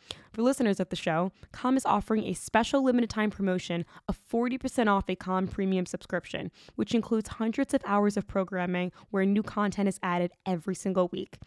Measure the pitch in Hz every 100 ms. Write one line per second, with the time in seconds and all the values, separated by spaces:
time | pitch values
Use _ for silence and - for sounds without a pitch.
0 | - - - - 240 277 233 190 185 175
1 | - 160 185 - - - 247 262 - 208
2 | - 220 208 185 - 220 226 277 262 240
3 | 226 220 214 - 196 180 - 170 165 -
4 | - 185 - 233 240 254 262 - 220 196
5 | - 185 185 185 190 - 190 185 175 -
6 | - 175 - - 175 - - - 214 233
7 | - 226 208 - 226 226 277 277 - 202
8 | 208 208 196 196 180 185 180 180 180 -
9 | - 196 190 202 214 - 208 190 202 -
10 | 190 175 175 _ - 175 175 185 196 185
11 | 180 - - -